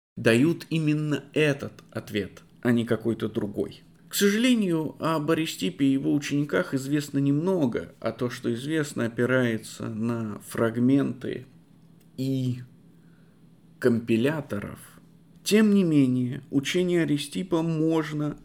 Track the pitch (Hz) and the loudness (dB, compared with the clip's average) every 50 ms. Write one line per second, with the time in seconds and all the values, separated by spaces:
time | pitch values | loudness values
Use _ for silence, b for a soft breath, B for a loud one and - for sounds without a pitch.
0 | _ _ - - 120 120 113 117 139 165 165 - - - 156 160 156 151 151 151 | _ _ -8 0 2 4 6 6 4 4 2 -2 -4 -4 -2 0 2 2 0 0
1 | 151 151 147 - - - - 143 156 147 135 135 - 107 - - - - - 117 | 0 -2 -2 -4 -4 -4 0 0 2 2 0 -2 -4 -12 -14 -16 -20 -12 -12 -12
2 | - - 104 104 95 92 - - - - - - - 123 120 120 113 117 117 107 | -10 -6 -4 -4 -4 -6 -10 -18 -20 -20 -12 -2 0 2 2 2 2 0 -2 -2
3 | - 117 110 - 113 107 104 117 110 101 - - - - - - - - - _ | 0 -2 -2 -2 -4 -4 -4 -4 -6 -4 -4 -4 -6 -6 -8 -16 -20 -20 -20 _
4 | - - - - 202 202 202 220 240 262 247 226 208 185 165 160 156 139 - - | -18 -8 -2 2 2 2 2 2 2 2 2 2 2 0 0 0 -2 -4 -6 -4
5 | - 156 165 156 147 156 165 156 160 156 - - 185 190 175 - 143 135 135 135 | -2 -2 0 0 0 0 0 0 0 -4 -4 -4 -4 -4 -2 2 2 2 2 2
6 | 143 156 151 143 143 - 147 143 147 147 - 185 180 - - 131 135 135 147 151 | 2 0 0 0 0 0 -2 -2 -2 0 0 -2 -2 0 -4 -4 -4 -2 -2 -2
7 | 143 - - 139 139 139 143 147 165 185 196 180 147 120 107 - 85 - - - | -2 -2 -2 0 2 2 2 2 2 0 0 0 0 0 -2 -4 -8 -8 -12 -8
8 | - 113 110 - 123 120 - - - 120 120 117 135 147 160 160 147 147 - 120 | -6 -6 -4 -4 -6 -6 -6 -4 -4 -4 -4 -4 -4 -4 -2 -2 -2 -2 -2 -4
9 | 117 113 117 120 120 120 127 131 127 117 113 110 - - - - 113 117 113 107 | -4 -2 0 0 2 2 4 2 2 2 0 -2 -6 -10 -12 -10 -8 -8 -6 -4
10 | 113 117 117 113 113 107 101 - - - - - 117 113 113 120 120 127 135 143 | -4 -4 -2 -4 -4 -6 -8 -10 -12 -8 -2 0 0 0 2 2 2 4 4 4
11 | 135 127 123 - - 110 - - - - - - - _ - - - - - - | 2 0 -4 -6 -8 -8 -8 -8 -10 -16 -20 -20 -20 _ -20 -20 -20 -20 -20 -20
12 | - _ - - 131 135 135 131 127 127 123 123 - - - - _ - b b | -20 _ -10 -6 -4 -2 -2 -2 -2 -2 -4 -6 -8 -18 -20 -20 _ -20 b b
13 | b b b b b b b b b b - _ _ - - - - 123 117 110 | b b b b b b b b b b -20 _ _ -20 -8 0 2 2 2 2
14 | 113 113 113 110 120 139 156 156 139 - 110 101 - 80 - - - - - - | 0 0 0 2 2 0 -2 -2 -6 -6 -8 -8 -8 -10 -14 -16 -20 -20 -20 -20
15 | - - - - - _ - - - - 196 214 220 208 202 202 185 165 156 143 | -20 -20 -20 -20 -20 _ -20 -10 -2 2 4 4 6 6 6 4 4 4 6 4
16 | 135 127 127 127 123 120 123 - - - - 143 143 - - 180 185 180 175 170 | 4 4 4 0 0 -2 -4 -8 -8 -2 -2 -2 0 0 0 0 2 2 2 2
17 | 160 143 147 143 - - - 185 185 185 175 160 165 170 160 156 156 160 160 160 | 2 2 0 -2 -2 -6 -6 -6 -4 -2 0 0 0 0 0 0 2 2 2 0
18 | 151 151 156 151 147 147 147 - - | 0 -2 -4 -4 -4 -4 -6 -6 -2